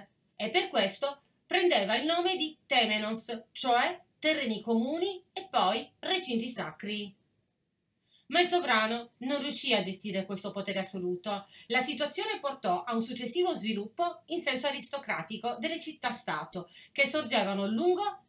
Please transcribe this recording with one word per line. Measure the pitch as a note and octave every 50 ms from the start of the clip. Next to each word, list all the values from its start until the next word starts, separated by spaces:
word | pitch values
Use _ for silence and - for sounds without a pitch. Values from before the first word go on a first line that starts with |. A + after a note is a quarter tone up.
| G3 - _ _ _ _ _
e | - G#3 G#3
per | A3 F4+ G4 -
questo | - A#3 G3 G3 - - - F#3+ F#3+ - _ _ _ _ _
prendeva | - E4+ F#4+ F4 F4+ D4+ A3 G3 F#3+ A3
il | C4 C4+
nome | D#4 E4+ F4 F4 F#4 F#4+
di | F4 D#4 D#4 - _ _
temenos, | - C#4 B3 A3+ G#3 G#3+ G#3+ G#3+ G#3+ A3+ A3+ - - A#3 A3+ - _
cioè | - - - B3+ A#3+ A#3+ C4+ E4 F4+ - - _ _
terreni | - - D#4 D#4 D4+ C4+ A3+ A3 G3
comuni | - A#3 A#3 A3+ A#3 C4 D4+ E4+ F4+ G4+ F#4+ F4+ - _
e | - - - -
poi | - A#3+ F#3+ F#3 G#3 A3+ - - _ -
recinti | - E4 F#4+ F#4 - C4 A#3+ A3+ A#3 C4
sacri. | - - E3+ D#3 D#3+ - - G3+ G#3+ G#3 G#3 G3 - _ _ _ _ _ _ _ _ _ _ _ _ _ _ _ _ _ _ _ _ _ _
Ma | - C4 F4
il | F4+
sovrano | F4 F4 F4 F4 - - A3 A3 A3 A#3 A#3+ A#3 - _
non | - B3 C4 D4 C#4+
riuscì | C4 D4 - - - C4+ A3+
a | G3+ F#3
gestire | F3+ F#3+ - - G#3+ F3+ F#3+ F#3+
questo | - G3+ F#3 - G3+
potere | - G3+ F#3+ G3+ G3 G3
assoluto. | F#3+ F#3+ - F#3+ F3 F3 F3+ F3+ - G#3+ G3+ G3 - - - - -
La | - A#3 B3+
situazione | B3 D4+ D4 - D4 D4 - - A4 A4 G#4 F#4
portò | - C#4 C4+ - - G3 F3 - -
a | - A#3
un | A3+
successivo | A3+ - B3 - B3 - - F4 F4+ F4+ D#4+
sviluppo | F#3+ F#3 A3 A3 G3 G#3 G#3+ - - F4 F4 E4+ - -
in | - D#4+ E4
senso | D#4+ C#4 C4 B3+ B3+
aristocratico | C#4+ C#4 - - - - C#4 C#4 - F#3+ D#3 D#3+ - A3 G3 - A#3+ - G#3+
delle | A3+ D#4+ E4 D#4+
città-stato | - D#4 - - - A#3+ A3+ - - - - D3+ D#3+ - - F3+ F3 - - - - -
che | - - C#4
sorgevano | C4+ C4+ D4+ D4+ A3+ C4 A3+ G3 F#3+ G3+ G3 G3
lungo | G3+ A3 A3+ E4+ F4+ F4+ F4 G4+ G4+ G4+ - -